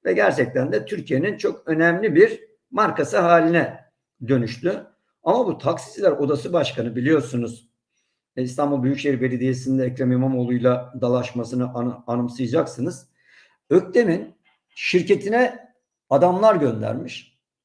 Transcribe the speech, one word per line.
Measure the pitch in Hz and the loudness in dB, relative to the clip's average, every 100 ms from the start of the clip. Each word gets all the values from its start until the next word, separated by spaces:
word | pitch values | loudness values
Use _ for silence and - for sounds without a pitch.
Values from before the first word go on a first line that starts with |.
ve | - | -2
gerçekten | 185 202 143 127 131 135 | 2 2 2 -2 0 -2
de | 208 | -2
Türkiye'nin | - 202 - 135 185 196 | -4 -8 -4 -2 -2 -2
çok | - - - | -4 -6 -4
önemli | 160 165 170 214 | 2 2 2 2
bir | 156 220 - - _ _ | 6 4 4 -14 _ _
markası | - 208 - - 202 | -2 0 0 -2 2
haline | 170 170 160 170 113 - - _ _ _ 117 | 4 6 6 2 0 -4 -20 _ _ _ -2
dönüştü. | 131 117 - 170 202 - _ _ _ | 0 0 -4 -4 -4 -8 _ _ _
Ama | - 226 220 | 0 0 0
bu | - | -2
Taksiciler | 147 - - - 190 | -2 -4 -6 -2 0
Odası | 143 143 139 180 | 2 0 0 0
Başkanı, | 175 139 - 120 120 | 0 0 -2 -6 -2
biliyorsunuz, | 127 156 127 123 117 - _ _ _ _ _ _ _ - | 2 2 0 -4 -6 -10 _ _ _ _ _ _ _ -8
e, | |
İstanbul | 127 127 147 139 | -6 -2 -2 0
Büyükşehir | 127 135 143 127 | 0 0 0 0
Belediyesi'nde | 131 123 131 127 127 131 | -2 -2 -2 -2 -2 -2
Ekrem | 127 127 127 | -2 -2 0
İmamoğlu'yla | 127 131 131 120 123 123 123 - 131 | 2 2 0 0 0 2 0 -2 -4
dalaşmasını | 123 123 123 123 113 127 123 | 0 0 -2 -6 -6 -4 -4
an-, | 123 120 117 - | -4 -6 -6 -6
anımsayacaksınız. | 120 120 127 123 160 160 - 147 175 - _ _ _ _ _ _ | -4 -4 -4 -2 -2 -2 -4 -8 -8 -16 _ _ _ _ _ _
Öktem'in | 170 185 240 220 170 - _ _ _ _ | 0 2 2 2 0 -4 _ _ _ _
şirketine | - - 185 175 190 196 233 247 - - _ _ _ _ | -10 -2 0 2 0 2 2 0 -2 -16 _ _ _ _
adamlar | 139 175 180 220 185 | 4 4 4 4 4
göndermiş | 139 110 107 123 - - - _ _ _ | 2 0 -4 -6 -10 -16 -20 _ _ _